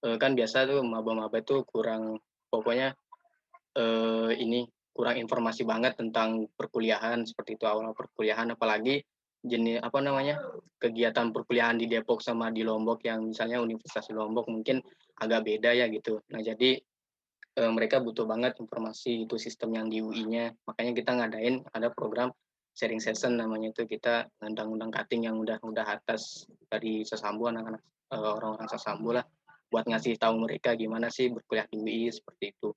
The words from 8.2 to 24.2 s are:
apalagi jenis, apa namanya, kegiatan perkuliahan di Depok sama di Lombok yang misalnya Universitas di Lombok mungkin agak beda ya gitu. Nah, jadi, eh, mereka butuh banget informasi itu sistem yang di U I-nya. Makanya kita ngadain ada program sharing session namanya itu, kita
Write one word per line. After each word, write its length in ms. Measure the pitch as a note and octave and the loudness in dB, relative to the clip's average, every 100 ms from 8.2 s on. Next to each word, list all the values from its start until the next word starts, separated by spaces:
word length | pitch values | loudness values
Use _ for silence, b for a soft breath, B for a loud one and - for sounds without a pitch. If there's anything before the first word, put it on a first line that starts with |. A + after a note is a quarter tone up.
| A2 G#2+ A#2 A#2 | 0 2 0 0
apalagi 480 | A2+ G#2+ A#2 C#3+ - _ _ _ | 2 2 2 0 -2 _ _ _
jenis, 400 | B2 A#2 A#2 A2+ | -2 2 2 2
apa 180 | A#2 C#3 | 0 0
namanya, 320 | C#3 C#3 C#3 D3 C#3 - _ _ | 2 2 0 -2 -4 -12 _ _
kegiatan 560 | A#2+ A2+ A#2 A2+ A#2 | -2 2 2 4 0
perkuliahan 480 | A2 - A#2+ A#2 A#2 | -2 0 2 4 2
di 80 | A2+ | 2
Depok 320 | A2+ A2 A2+ | 0 2 0
sama 320 | - A#2 A#2 | 0 -2 0
di 80 | A2+ | 0
Lombok 440 | A2 A2 A2 A2+ A#2 | 0 0 0 0 -2
yang 160 | A2+ A2 | -2 -4
misalnya 320 | A2 A2+ A#2+ | -2 -2 0
Universitas 480 | A#2 A2+ - - - | -2 -4 -6 -8 -6
di 60 | A2 | -4
Lombok 320 | G#2+ A2+ A#2 | 0 -2 -2
mungkin 320 | A2+ A2 B2+ - b b - | -4 0 0 0 b b -6
agak 240 | A2+ A2+ A2 | 2 2 2
beda 240 | G#2+ A2+ | 2 4
ya 160 | A#2+ A#2 | 4 4
gitu. 320 | G#2+ - G#2+ _ | 0 -2 -4 _
Nah, 80 | A#2 | -6
jadi, 320 | A2 A2 B2+ B2+ _ _ _ _ _ _ - - | -6 4 4 4 _ _ _ _ _ _ -8 0
eh, 140 | A#2 | 2
mereka 280 | A2+ A2 C3+ | 4 4 4
butuh 240 | A#2+ A2+ | 2 -2
banget 320 | A2 A2 B2 - | 0 2 0 0
informasi 640 | A2+ - A2 A2 - A#2 A2+ | -8 -6 -6 -6 -2 -2 -2
itu 80 | A#2 | -4
sistem 360 | A#2 - A2+ A2+ | -6 -6 -2 -2
yang 100 | A2 | -2
di 120 | A2 | -2
U 120 | A2 | -2
I-nya. 400 | A2 A2 A2+ A#2 A#2 | -4 -2 -2 -2 -6
Makanya 280 | - - A#2 A#2 | -12 -4 -2 0
kita 140 | A#2 B2 | 0 0
ngadain 480 | A#2 A2 A#2 B2+ B2+ | 0 0 0 0 -4
ada 160 | A2+ A#2 | -2 -2
program 400 | A#2+ A#2+ A2+ B2+ - _ _ _ | -2 -4 0 -2 -4 _ _ _
sharing 300 | - A2+ A2 | -4 -2 0
session 340 | A2 G#2+ B2+ A#2+ | -2 0 0 0
namanya 380 | A2+ A2 A2 A2 | 0 -2 -4 -4
itu, 80 | |
kita 440 | A2+ G#2+ A#2+ A#2 | -4 -2 0 0